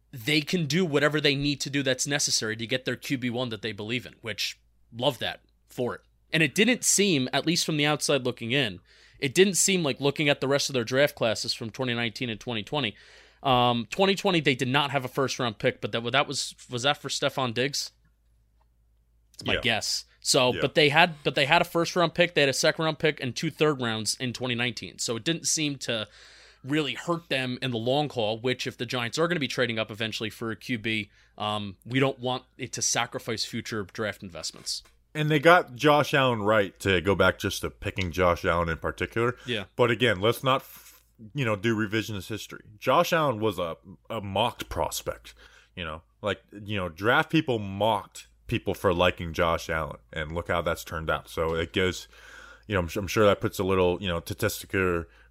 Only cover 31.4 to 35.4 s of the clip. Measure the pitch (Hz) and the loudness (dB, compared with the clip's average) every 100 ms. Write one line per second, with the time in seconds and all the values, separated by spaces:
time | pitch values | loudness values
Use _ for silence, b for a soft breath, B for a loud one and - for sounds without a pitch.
31.4 | 104 104 101 92 113 131 135 127 123 127 | -6 -4 -8 -14 -4 0 0 0 -6 -6
32.4 | - - 127 - - 131 120 127 - 110 | -8 -14 -10 -4 -2 -2 -2 -6 -6 -6
33.4 | - 117 - 110 95 - 107 - 98 82 | -4 -6 -6 -6 -6 -6 -6 -6 -12 -10
34.4 | - - - - - _ _ 151 151 156 | -12 -10 -10 -10 -10 _ _ -4 2 6